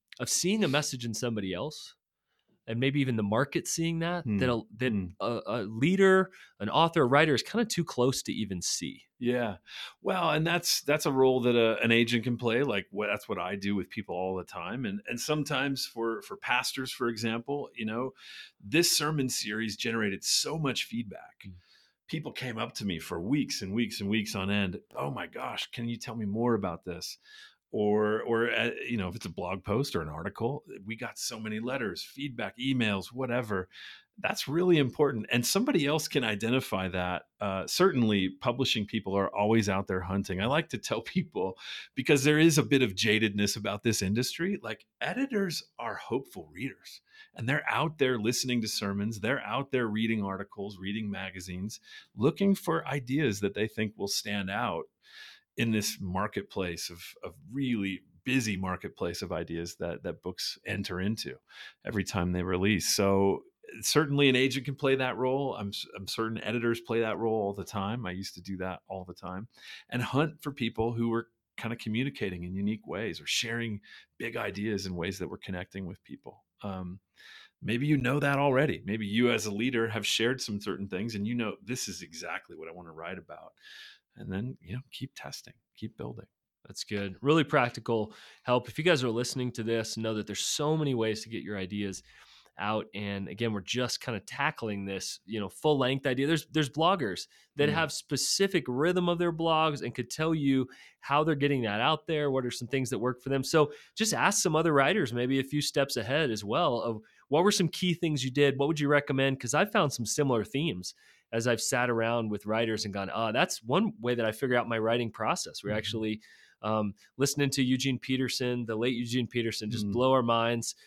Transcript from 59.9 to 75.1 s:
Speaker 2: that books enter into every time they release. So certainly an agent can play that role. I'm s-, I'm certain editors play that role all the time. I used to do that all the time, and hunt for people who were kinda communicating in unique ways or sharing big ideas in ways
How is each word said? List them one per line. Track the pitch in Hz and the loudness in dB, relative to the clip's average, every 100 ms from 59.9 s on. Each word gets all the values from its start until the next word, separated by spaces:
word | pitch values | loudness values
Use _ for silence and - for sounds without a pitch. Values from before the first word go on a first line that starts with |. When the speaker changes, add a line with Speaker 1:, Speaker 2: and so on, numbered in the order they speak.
| - | -6
Speaker 2:
that | 92 80 | -8 -8
books | - - - - | -8 -6 -8 -8
enter | - 101 98 90 | -6 -6 -4 -2
into | 98 110 69 64 _ - - - | -2 -2 -6 -12 _ -20 -18 -12
every | - 101 | -4 -2
time | 92 98 87 | -2 0 2
they | 90 | 0
release. | 87 90 98 101 - | 0 2 4 2 2
So | - 98 98 98 - - _ - - | 2 4 6 6 2 -2 _ -20 -6
certainly | 110 151 151 143 139 | 2 2 4 4 6
an | 127 | 6
agent | 131 131 | 4 0
can | 127 | -4
play | 139 143 | -2 2
that | 135 127 104 | 2 2 0
role. | 127 135 139 101 | 0 0 -2 -4
I'm | 101 | -6
s-, | 101 - | -6 -10
I'm | - 95 | -12 -8
certain | - 113 113 | -4 -2 -2
editors | - 120 117 117 | -2 0 2 0
play | - 113 | 0 -2
that | 113 92 | 0 0
role | 113 110 | 0 0
all | 101 | -2
the | 101 | -4
time. | 90 104 98 120 98 | -6 -4 -4 -4 -4
I | |
used | 92 98 | -6 -8
to | - | -12
do | 92 92 | -10 -6
that | 92 90 - | -6 -6 -10
all | 95 | -12
the | 92 | -10
time, | 87 90 92 113 - - - - | -12 -10 -10 -10 -16 -20 -20 -8
and | 120 | -4
hunt | 120 131 156 - | 0 0 0 -2
for | 147 | -10
people | 139 113 113 117 | -4 -4 -2 -2
who | 117 117 | 0 0
were | 113 113 _ _ - | -2 -4 _ _ -10
kinda | 117 113 | -8 -6
communicating | 113 110 139 139 101 90 | -4 -2 -2 -4 -6 -4
in | 87 | -6
unique | 95 101 107 - | -4 -2 -2 -6
ways | 87 110 78 | -6 -6 -8
or | 76 | -4
sharing | - 113 117 117 104 - - - _ | -4 -2 -4 -4 -6 -10 -20 -20 _
big | 117 120 | -8 -4
ideas | 110 101 107 101 95 | -6 -2 -2 -2 -2
in | 87 | -4
ways | 85 | -4